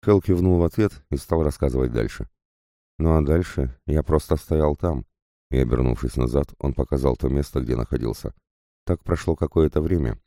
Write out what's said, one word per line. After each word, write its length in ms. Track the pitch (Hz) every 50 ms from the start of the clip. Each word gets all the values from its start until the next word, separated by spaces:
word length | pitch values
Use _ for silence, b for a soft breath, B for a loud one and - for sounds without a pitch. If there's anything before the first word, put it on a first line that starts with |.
| -
Хел 160 | - 104 98
кивнул 380 | - - 92 87 90 92 90 87
в 40 | 85
ответ 300 | 82 - - 107 101 - - - _
и 80 | 76
стал 260 | 71 - - - 82 80
рассказывать 480 | 73 71 - - 69 62 65 65 62
дальше. 380 | 58 57 57 - - - - - _ _ _ _ _ _ _ _ _ _ _ _ _
«Ну 200 | - 78 82 80
а 40 | 80
дальше 560 | 76 69 78 85 90 - - - 69 65 64 _ _
я 160 | - 76 78
просто 360 | 76 - 78 76 - - 80
стоял 380 | 78 - - 82 78 78 76 73
там», 300 | - - 87 78 65 53 _ _ _ _ _ _ _ _ _
и, 60 | -
обернувшись 580 | 65 65 58 62 62 64 62 60 - - 62 -
назад, 380 | 67 62 60 60 71 71 - -
он 160 | _ - 71 65
показал 420 | - 67 - 71 69 65 69 62
то 100 | - -
место, 320 | 65 65 71 71 - - 69
где 140 | 64 57 60
находился. 580 | 60 58 - - 62 55 58 57 - - - - _ _ _ _ _ _ _ _ _ _
Так 180 | - 87 - _
прошло 320 | - 85 76 - - 80
какое-то 460 | - 85 76 - 85 80 76 - 76
время 360 | 78 80 92 85 71 58 52 - _